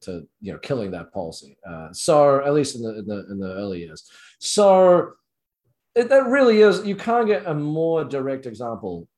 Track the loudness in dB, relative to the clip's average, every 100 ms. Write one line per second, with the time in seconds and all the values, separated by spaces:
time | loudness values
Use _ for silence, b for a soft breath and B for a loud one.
0 | -14 -14 -16 _ -16 -12 -8 -6 -6 -10
1 | -12 -12 -12 -14 -20 _ -18 -16 -16 -8
2 | 0 4 4 2 2 0 0 -6 -10 -10
3 | -10 -10 -10 -10 -10 -8 -8 -10 -12 -18
4 | -20 B B B -4 2 6 6 6 6
5 | 2 -10 _ _ _ _ _ _ _ -2
6 | 2 4 4 4 4 6 6 4 -2 -6
7 | -2 0 2 0 -2 -4 -4 -2 -2 -2
8 | -2 -4 -6 -6 -10 -10 -10 -8 -10 -12
9 | -14